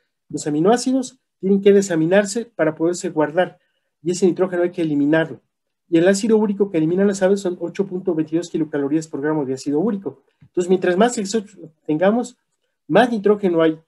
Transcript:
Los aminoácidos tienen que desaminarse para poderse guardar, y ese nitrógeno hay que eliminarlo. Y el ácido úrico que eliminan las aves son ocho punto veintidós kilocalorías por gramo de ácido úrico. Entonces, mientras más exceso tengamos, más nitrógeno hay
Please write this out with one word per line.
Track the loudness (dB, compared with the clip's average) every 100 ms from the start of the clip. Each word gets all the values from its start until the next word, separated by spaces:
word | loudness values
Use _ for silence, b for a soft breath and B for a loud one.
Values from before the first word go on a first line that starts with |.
| b _ -14
Los | -10 -4
aminoácidos | 0 2 2 0 -2 -4 -12 _ _
tienen | 0 2
que | 4
desaminarse | 4 2 0 2 2 0 -4 -6
para | -2 -2
poderse | 0 -2 -2 -4
guardar, | -2 -2 0 -2 -4 _ _ _ _
y | -6
ese | 0 0
nitrógeno | 2 -2 0
hay | -2
que | -2
eliminarlo. | -2 0 2 2 0 -6 _ _ _ _ _
Y | 2
el | 4
ácido | 2 2 2
úrico | 2 0 -2
que | 0
eliminan | 0 2 0
las | 2
aves | 0 0
son | -2 -6
ocho | -6 -6 -6
punto | -6 -4
veintidós | -2 -2 -4 -4
kilocalorías | -6 -4 -4 -2 -4 -4
por | -6
gramo | -4 -2
de | -4
ácido | -6 -4 -2
úrico. | -2 -4 -8 -14 _ _
Entonces, | -8 -4 0
mientras | 0 2 2
más | 2 0
exceso | -4 -4 -6 -12 -20 _ -4
tengamos, | 0 2 2 -2 -10 _ _ _ _ 0
más | 2 2
nitrógeno | 2 0 2 0 2
hay | 2 0